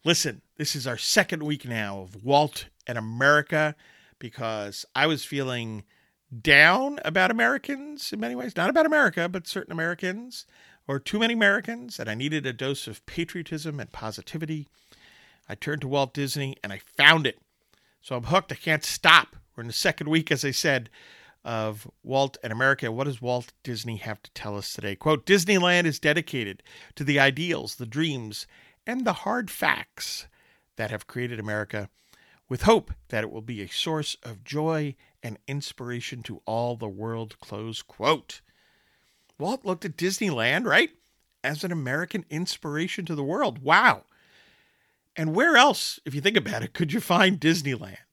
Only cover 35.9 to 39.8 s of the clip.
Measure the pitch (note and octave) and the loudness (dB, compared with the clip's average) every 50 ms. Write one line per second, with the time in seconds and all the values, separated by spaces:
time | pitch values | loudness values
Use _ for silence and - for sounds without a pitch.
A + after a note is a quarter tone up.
35.9 | B2 A#2+ - - - A#2+ A2+ - G#2+ - _ - A2 A2+ A#2+ A#2+ A#2+ A2+ A#2 G#2+ | -8 -8 -8 -10 -12 -12 -12 -12 -14 -10 _ -4 -2 -2 -2 -2 -4 -4 -8 -10
36.9 | F#2+ G2 G#2+ A2+ A2+ A2+ A2+ G#2+ - _ - - G#2 G2+ A2 A2+ A2 - - _ | -8 -8 -8 -6 -6 -6 -8 -10 -12 _ -16 -12 -10 -10 -8 -8 -10 -12 -14 _
37.9 | - _ G#2 C3+ D#3+ C3+ - - - - _ _ _ _ _ _ _ _ _ _ | -10 _ 2 2 2 2 0 -14 -20 -20 _ _ _ _ _ _ _ _ _ _
38.9 | _ _ _ _ _ _ _ _ _ _ D3 F#3 B3 C4 _ G3 F#3 E3+ | _ _ _ _ _ _ _ _ _ _ -4 -4 -4 -4 _ -4 -4 -4